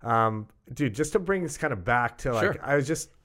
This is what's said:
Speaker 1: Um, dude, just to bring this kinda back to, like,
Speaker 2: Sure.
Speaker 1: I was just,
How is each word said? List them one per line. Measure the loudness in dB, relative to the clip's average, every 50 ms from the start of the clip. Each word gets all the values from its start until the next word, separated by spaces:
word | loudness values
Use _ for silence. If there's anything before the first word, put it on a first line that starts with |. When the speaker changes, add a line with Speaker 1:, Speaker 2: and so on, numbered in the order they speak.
Speaker 1:
Um, | -2 0 2 4 4 2 2 -2 -6 -10 _ _ _ -14
dude, | -6 -2 -2 -2 0
just | -2 0 0
to | 0 0
bring | 0 0 0 0
this | -2 -4 -4
kinda | -4 -4 -2 -2
back | -2 0 2 2 2 2 0 -2 -4
to, | -4 -2 0
like, | 2 2 0 0
Speaker 2:
Sure. | -2
Speaker 1:
I | -2 0 2
was | 2 2
just, | 2 -2 -4 -4 -8 _ _